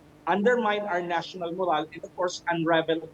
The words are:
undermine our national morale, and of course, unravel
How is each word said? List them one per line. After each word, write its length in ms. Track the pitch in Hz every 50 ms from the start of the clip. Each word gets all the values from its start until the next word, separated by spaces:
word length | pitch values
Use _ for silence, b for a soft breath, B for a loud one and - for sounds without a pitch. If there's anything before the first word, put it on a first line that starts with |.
| - - - - -
undermine 560 | 160 175 196 208 240 247 240 226 214 208 208 208 202
our 160 | 175 180 175
national 480 | 175 175 165 165 - - 185 180 170 165
morale, 320 | 185 190 175 160 151 156 156 -
and 80 | 165
of 80 | - - - -
course, 240 | 180 180 - - - -
unravel 560 | 170 165 160 165 170 160 160 160 165 160 160 160